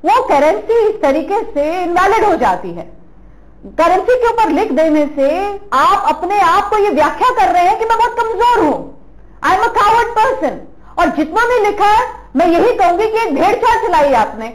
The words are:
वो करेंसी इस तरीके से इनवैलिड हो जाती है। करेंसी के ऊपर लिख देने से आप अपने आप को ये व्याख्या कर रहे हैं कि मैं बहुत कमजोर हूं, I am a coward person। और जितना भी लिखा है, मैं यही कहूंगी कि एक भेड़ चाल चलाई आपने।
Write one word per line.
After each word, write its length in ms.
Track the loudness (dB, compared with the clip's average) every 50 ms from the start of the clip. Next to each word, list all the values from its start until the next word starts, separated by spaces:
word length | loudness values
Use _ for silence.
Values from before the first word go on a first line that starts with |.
| 0
वो 180 | 2 0 0 2
करेंसी 640 | 0 0 2 2 2 0 0 -2 0 0 2 2 2
इस 140 | 0 0
तरीके 400 | 0 0 0 0 -2 -2 -4 -4 -4
से 400 | -4 -4 -4 -2 -2 -2 -4 -4
इनवैलिड 400 | -2 0 0 0 2 2 0 0
हो 120 | 0 0
जाती 360 | 0 0 -2 -2 -2 -6 -12
है। 300 | -12 -12 -14 -16 -18 -20 -20 -20 -20 -20 -20 -20 -20 -20 -20 -20 -20 -20 -20
करेंसी 500 | -14 -4 -2 0 2 2 0 2 0 0
के 120 | 2 2 0
ऊपर 220 | 0 0 0 0
लिख 220 | 0 -2 -2 -2
देने 340 | 0 0 0 2 2 0 0
से 420 | -2 -2 -2 0 0 0 -2 -4 -6 -8 -10 -10 -4 -2
आप 320 | 0 2 2 2 2 0 -2
अपने 320 | -2 -2 -4 -2 0 2
आप 300 | 2 2 2 2 0 0
को 80 | 0 0
ये 120 | 0 0
व्याख्या 400 | 2 2 0 0 0 0 0 0
कर 220 | 2 2 0 2 2
रहे 100 | 2 2
हैं 160 | 2 2 0
कि 60 | 0
मैं 120 | -2 0 0
बहुत 180 | 0 0 0 -2
कमजोर 400 | -4 -4 -2 0 2 2 2 2 2
हूं, 140 | 0 -2 -4 -8 -14 -18 -20 -20 -20 -20 -20 -20 -20 -20 -6 -2 -2
I 40 | 0
am 100 | 0 0
a 80 | -2 0
coward 360 | 2 2 2 4 2 0 0 0 0
person। 380 | 0 0 0 -2 -4 -4 -6 -6 -14 -20 -20 -20 -20 -14 -2 -2
और 160 | -2 0 0 -2
जितना 280 | -4 -2 0 -2 0
भी 200 | 0 0 0 0
लिखा 200 | 0 0 0 2
है, 220 | 2 2 2 0 -2 -8 -14 -20 -6 -2
मैं 120 | 0 2 2
यही 260 | 2 2 2 2 2
कहूंगी 340 | 2 2 2 2 2 0 -2
कि 100 | 0 -2
एक 180 | -2 -2 -2
भेड़ 200 | 0 2 0 0
चाल 320 | 2 2 0 0 0 0 0
चलाई 260 | 2 2 2 4 2
आपने। 340 | 2 0 -2 -4 -12 -12 -12 -14